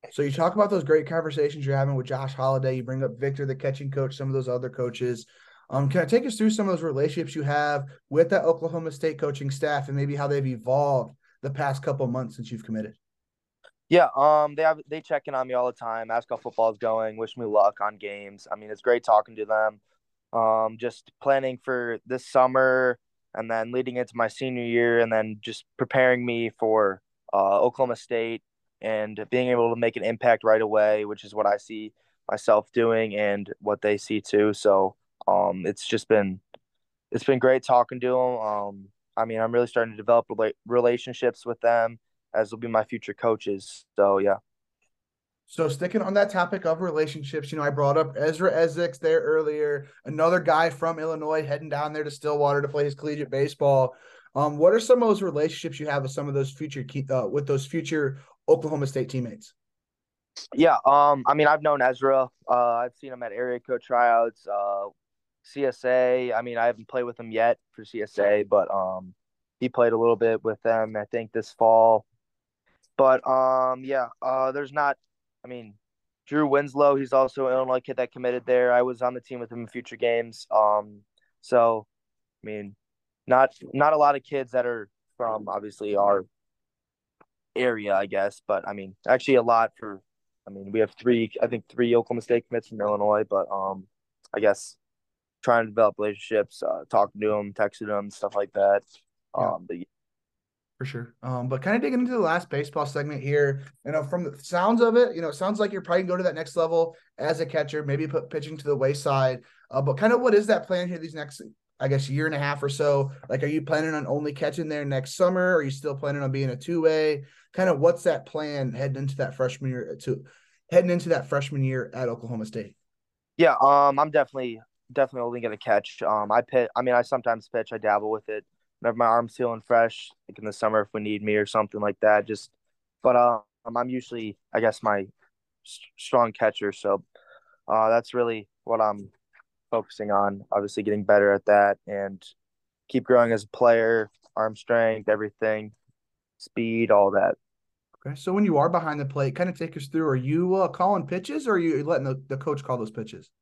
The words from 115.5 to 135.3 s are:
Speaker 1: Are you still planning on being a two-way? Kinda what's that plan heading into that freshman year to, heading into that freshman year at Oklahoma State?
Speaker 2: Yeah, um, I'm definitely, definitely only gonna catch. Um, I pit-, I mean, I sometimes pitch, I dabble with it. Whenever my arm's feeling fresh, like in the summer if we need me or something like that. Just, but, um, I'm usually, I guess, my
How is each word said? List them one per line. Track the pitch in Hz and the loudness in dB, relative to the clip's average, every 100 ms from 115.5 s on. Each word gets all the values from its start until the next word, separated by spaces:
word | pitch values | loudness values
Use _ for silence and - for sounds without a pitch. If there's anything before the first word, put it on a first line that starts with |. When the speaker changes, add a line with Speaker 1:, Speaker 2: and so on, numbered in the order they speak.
Speaker 1:
Are | 170 | 2
you | 139 | 0
still | 135 139 | -6 -8
planning | 139 147 143 | -6 -6 -4
on | 139 | -4
being | 135 135 | -2 -4
a | 127 | -6
two-way? | 151 170 160 156 156 143 135 _ _ | -6 0 2 2 0 -2 -8 _ _
Kinda | - 185 | -2 0
what's | 143 165 170 | 4 2 2
that | 175 139 | -2 -2
plan | - 156 151 143 131 | -6 -10 -8 -6 -6
heading | 113 139 135 | -4 -6 -4
into | 135 - | -6 -4
that | 131 | -6
freshman | - 127 - 135 | -2 -4 -4 -8
year | 123 - - | -8 -10 -10
to, | - 139 - _ _ _ _ | -6 -6 -8 _ _ _ _
heading | 175 180 | 4 4
into | 175 165 | -2 0
that | 147 135 | -2 0
freshman | 143 139 139 | -4 -2 -2
year | 131 131 113 | -2 -2 -6
at | 120 123 | -6 -6
Oklahoma | 117 113 117 | -6 -8 -10
State? | 107 113 101 _ _ _ _ _ _ - | -8 -10 -12 _ _ _ _ _ _ 2
Speaker 2:
Yeah, | 165 131 | 4 6
um, | 135 143 143 139 | 4 6 4 2
I'm | 151 | 0
definitely, | 151 139 135 123 113 _ _ _ | 0 0 -4 -8 -10 _ _ _
definitely | 127 131 127 | -2 -2 -2
only | 120 120 | -6 -6
gonna | 113 107 | -8 -6
catch. | - 101 - - | 0 0 0 -6
Um, | - 107 104 | -2 0 2
I | 117 | 0
pit-, | 120 127 117 | 2 0 0
I | - | -2
mean, | 131 | 2
I | 120 | 0
sometimes | - 131 120 113 - | 0 -4 -2 -4 -4
pitch, | 117 110 | -8 -6
I | 113 | -4
dabble | 107 104 107 | 0 0 0
with | 110 - | -6 -6
it. | 107 _ _ _ _ | -12 _ _ _ _
Whenever | 117 113 | -4 2
my | |
arm's | 117 117 117 | 4 4 0
feeling | - 123 113 | -4 -4 -4
fresh, | - 117 113 - - _ - | 2 4 4 -2 -18 _ -20
like | - | -10
in | |
the | 107 | -10
summer | - 110 110 | -4 0 0
if | 101 | 0
we | 110 | -6
need | 104 104 | -4 -4
me | 104 104 | 0 0
or | |
something | 104 110 104 104 | 0 -2 -2 -4
like | 104 95 | -4 2
that. | 107 107 101 | 4 4 2
Just, | 107 - _ _ _ _ _ | -10 -12 _ _ _ _ _
but, | 131 | 2
um, | 123 120 113 _ _ 117 | 4 4 2 _ _ -8
I'm | 117 127 | -6 -4
usually, | 127 - 120 110 101 _ | -6 -8 -10 -10 -12 _
I | 110 | 0
guess, | 113 - | 0 0
my | 110 101 98 _ _ | -2 -2 -4 _ _